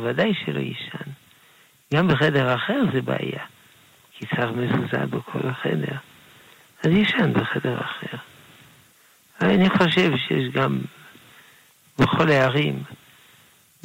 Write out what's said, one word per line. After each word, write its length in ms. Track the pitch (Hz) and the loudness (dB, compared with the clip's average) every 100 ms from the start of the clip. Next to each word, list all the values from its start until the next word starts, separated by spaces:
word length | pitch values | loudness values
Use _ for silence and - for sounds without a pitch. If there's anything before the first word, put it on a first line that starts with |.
ודאי 280 | 117 131 214 185 | -2 0 0 0
שלא 160 | - 147 | -2 -4
יישן. 500 | - - - - 143 139 _ _ _ _ _ _ - | -4 -6 -10 -12 -12 -16 _ _ _ _ _ _ -4
גם 140 | 143 180 | 0 2
בחדר 460 | 143 147 139 127 | 4 2 2 2
אחר 280 | 120 - 269 202 | 0 0 0 2
זה 80 | 127 | 0
בעיה, 420 | 123 - - - - - - _ _ _ _ | -2 -4 -4 -8 -12 -18 -20 _ _ _ _
כי 140 | - 120 | -14 -6
צריך 240 | - 117 | -2 -2
מזוזה 560 | 117 123 117 120 131 139 | -2 -2 -2 -2 -4 -4
בכל 420 | 123 - - 131 | -6 -6 -6 -4
החדר. 480 | 127 - 156 147 139 - - - - - - _ - | -4 -4 -2 -4 -6 -12 -20 -20 -20 -20 -20 _ -4
אז 60 | 156 | 2
יישן 420 | 190 208 269 160 | 4 4 2 2
בחדר 480 | 117 117 - 131 120 | 2 0 -2 -2 -4
אחר. 360 | - - - 127 - - - - - - _ _ _ _ _ - | -6 -8 -10 -12 -14 -20 -20 -20 -20 -20 _ _ _ _ _ -2
אבל 100 | 175 | 2
אני 200 | 196 190 | 6 6
חושב 400 | 196 175 180 180 131 - | 4 4 4 2 2 0
שיש 240 | 143 127 | -2 0
גם 240 | 135 135 135 131 - - - - - - - _ _ _ - | 0 0 0 -4 -12 -20 -20 -20 -20 -20 -20 _ _ _ 0
בכל 320 | 131 - 165 | 0 2 4
הערים 520 | 139 131 139 147 135 - - _ - _ - _ _ _ _ | 4 4 2 -2 -4 -8 -16 _ -20 _ -20 _ _ _ _